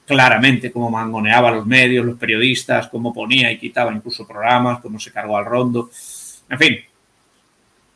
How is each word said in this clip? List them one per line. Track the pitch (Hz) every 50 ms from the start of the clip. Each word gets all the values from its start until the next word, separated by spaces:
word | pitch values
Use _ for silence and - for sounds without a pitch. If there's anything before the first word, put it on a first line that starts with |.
| _
claramente | - 143 135 127 127 117 110 123 135 127 117 127 120
cómo | - 120 120 117
mangoneaba | 113 113 113 113 113 110 107 107 113 123 123 117
a | 113
los | 110 104
medios, | 107 127 131 127 123 127 123 120
los | 120 117 -
periodistas, | - 113 110 110 120 131 127 123 - - 127 117 117 -
cómo | - 117 117 120 113
ponía | 117 110 110 127 135 123 117
y | 113 -
quitaba | - - - 123 123 117 107
incluso | 107 - 120 - - 107 -
programas, | - 104 107 117 123 123 123 123 120 120
cómo | - 117 107 107
se | - -
cargó | - 107 107 107 107 101
al | 101
Rondo. | 107 120 123 127 123 120 120 120 - - - - - - - - - - - _ _
En | 123 131
fin, | 151 - - - - _ _ _ _ _ _ _ _ _ _ _ _ _ _ _ _ _ _ _ _ _ _